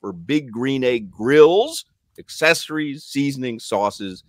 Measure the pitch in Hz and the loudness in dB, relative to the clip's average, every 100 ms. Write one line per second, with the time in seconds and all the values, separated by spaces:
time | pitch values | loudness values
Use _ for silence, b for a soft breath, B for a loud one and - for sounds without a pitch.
0 | 101 90 85 151 135 110 131 135 127 120 | -14 -12 -4 -4 -4 -6 -4 -2 0 -2
1 | 101 95 113 151 156 185 277 330 - _ | -4 -6 4 8 8 8 0 -4 -14 _
2 | _ - - - 160 165 - 156 151 143 | _ -20 -20 -2 2 2 -2 -6 -6 -8
3 | - 139 143 135 127 113 - 104 101 - | -8 -4 -2 -4 -6 -8 -4 -2 -2 -4
4 | 98 90 | -10 -12